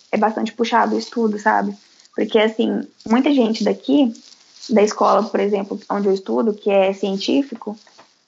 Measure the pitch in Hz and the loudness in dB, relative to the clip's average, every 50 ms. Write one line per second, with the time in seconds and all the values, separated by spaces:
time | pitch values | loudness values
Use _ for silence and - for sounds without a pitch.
0 | _ - - 214 208 214 226 226 220 220 - - 233 226 240 226 208 220 214 220 | _ -6 -2 0 0 0 0 -2 -6 -6 -4 -4 -4 0 2 2 2 2 0 -4
1 | 220 - - 247 233 214 208 208 - 220 214 208 196 202 202 - _ _ _ _ | -6 -6 -4 -2 -2 0 -2 0 0 0 2 2 0 -2 -6 -10 _ _ _ _
2 | _ - - - 220 214 - 226 214 220 226 - 226 214 202 202 - - _ _ | _ -14 -6 -6 -4 0 2 2 2 2 0 0 -2 -2 -2 -4 -6 -8 _ _
3 | - 214 220 247 269 311 285 269 226 214 220 - 208 202 202 196 - - 269 285 | -4 0 0 2 2 2 2 2 2 2 2 0 0 -2 -2 -2 -2 0 2 2
4 | 285 233 226 - - - - _ _ _ _ - - - 247 208 208 214 - - | 2 2 0 -6 -16 -20 -20 _ _ _ _ -18 -8 0 2 2 2 2 2 2
5 | 208 190 196 196 214 226 - 208 202 202 208 196 202 202 196 208 - - 202 202 | 2 2 2 2 0 0 -2 -2 -2 0 -2 -2 -4 -6 -10 -12 -8 -6 -4 -2
6 | 202 202 190 196 190 - 220 247 240 220 208 214 - 214 196 196 190 190 196 196 | 0 0 0 -2 -2 -4 -2 0 0 0 -2 -2 -2 2 2 4 2 2 0 -2
7 | - 196 190 196 - - 254 277 277 269 233 220 - 214 208 - _ _ _ _ | -4 -4 -4 -4 -2 0 0 0 0 -2 -6 -14 -12 -12 -12 -14 _ _ _ _
8 | - _ _ _ _ | -20 _ _ _ _